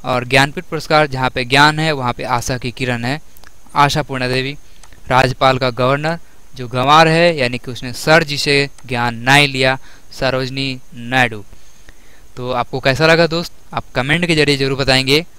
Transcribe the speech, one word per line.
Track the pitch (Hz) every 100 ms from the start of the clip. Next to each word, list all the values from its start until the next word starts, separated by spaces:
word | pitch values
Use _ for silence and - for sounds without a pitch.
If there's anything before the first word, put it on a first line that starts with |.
और | 131 123
ज्ञानपीठ | 123 135 143 180
पुरस्कार, | - 160 - 156 151
जहाँ | 131 127
पे | 135
ज्ञान | 123 139 147 156
है | 160
वहाँ | 143 123
पे | 117
आशा | 120 123 - 127
की | 127
किरण | - 127 120
है, | 120 151 - - - - -
आशा | 156 143 151
पूर्णा | 143 131 127
देवी। | 131 131 147 - - - - -
राज्यपाल | 127 131 127 135 127
का | 127
गवर्नर | 117 127 143 156 170 - - -
जो | - 123
गंवार | 123 131 151 160
है, | 160 175 160
यानी | 123 123
कि | 135
उसने | 117 127
सर | 117 - 160
जी | 156 143
से | 147 143 139 - 123
ज्ञान | 120 120
नहीं | 117 123 139 143
लिया, | 131 131 131 - - -
सरोजनी | - 131 127 131 135 135 127 -
नायडू। | 120 120 131 120 110 101 - - - - - - - - -
तो | 123
आपको | 123 117 135
कैसा | 139 127 160
लगा | 165 165
दोस्त, | 165 170 - -
आप | - -
कमेंट | 131 131 165 175
के |
जरिए | 160 143 139
जरूर | 135 135
बताएंगे | 131 131 131 147 170